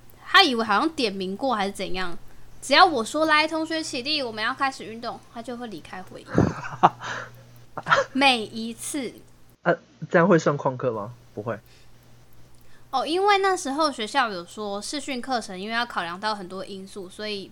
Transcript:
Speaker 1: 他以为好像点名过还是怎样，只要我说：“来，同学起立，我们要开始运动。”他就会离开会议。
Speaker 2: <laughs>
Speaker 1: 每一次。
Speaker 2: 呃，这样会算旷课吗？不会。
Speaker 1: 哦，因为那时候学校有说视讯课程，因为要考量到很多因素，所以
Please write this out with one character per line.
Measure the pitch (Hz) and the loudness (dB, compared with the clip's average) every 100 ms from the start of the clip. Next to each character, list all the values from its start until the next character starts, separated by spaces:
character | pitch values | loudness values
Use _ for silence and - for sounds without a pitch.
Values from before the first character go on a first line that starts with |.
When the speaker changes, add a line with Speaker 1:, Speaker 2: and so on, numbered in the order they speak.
| - - - | -20 -20 4
Speaker 1:
他 | 370 | 6
以 | 370 | 6
为 | 233 | 4
好 | 226 | 2
像 | 202 311 | 2 2
点 | 320 226 | 0 -2
名 | 190 185 190 | -2 -6 -4
过 | 269 220 | -2 0
还 | 196 | -2
是 | |
怎 | 202 180 | -4 -4
样， | 180 180 165 - - - - | -2 -2 -4 -8 -16 -16 -12
只 | - | 4
要 | 285 370 | 8 8
我 | 277 | 6
说 | 220 302 320 | -2 0 2
：“来， | 302 311 | 4 2
同 | 320 320 | 0 -2
学 | 320 | -4
起 | 311 277 | -4 -6
立， | 254 302 | -4 -2
我 | 247 | -4
们 | 220 | -4
要 | 226 | -4
开 | 254 269 | -2 -2
始 | 262 | -4
运 | 170 226 | -10 -10
动。” | 233 180 - | -10 -10 -12
他 | 240 | -14
就 | 226 240 | -10 -10
会 | 240 | -10
离 | 175 | -12
开 | - 185 | -14 -14
会 | - - | -14 -16
议。 | - - - - - - - - - - | -2 4 4 2 -10 6 6 6 -10 -8
Speaker 2:
<laughs> | - - - - - - - - 508 | -10 -16 -20 -20 -16 -8 2 2 2
Speaker 1:
每 | 262 277 240 | 2 4 4
一 | 208 226 226 | 0 -8 -8
次。 | 226 - 302 226 - - - - - | -8 -8 -6 -6 -8 -20 -20 -20 -6
Speaker 2:
呃， | - 165 - - - | 0 0 -2 -16 0
这 | 180 | 4
样 | 175 | 6
会 | 165 | 6
算 | 160 143 | 4 0
旷 | 143 127 | 0 -2
课 | 131 | -2
吗？ | 110 104 120 - | -4 -6 -12 -16
不 | - | -10
会。 | 107 104 - - - - - - - - - - - - - | -6 -8 -10 -20 -20 -20 -20 -20 -20 -20 -20 -20 -18 -18 -6
Speaker 1:
哦， | 254 254 | -2 0
因 | 349 403 | 2 4
为 | 403 | 4
那 | 392 370 | 4 0
时 | 269 | -2
候 | 269 311 | 0 0
学 | 247 214 | 0 -2
校 | 285 233 | 0 0
有 | 185 170 | -2 -10
说 | - 208 202 | -8 -6 -6
视 | 208 302 | -6 -8
讯 | 285 254 | -6 -6
课 | 240 247 | -2 -4
程， | 208 185 | -4 -8
因 | 208 | -6
为 | |
要 | 226 240 | -4 -4
考 | 214 | -4
量 | 170 180 | -6 -4
到 | 214 208 | -4 -4
很 | 208 | -6
多 | 185 - | -10 -10
因 | 196 190 | -12 -14
素， | 214 180 | -14 -14
所 | - 214 | -10 -8
以 | 202 185 | -8 -10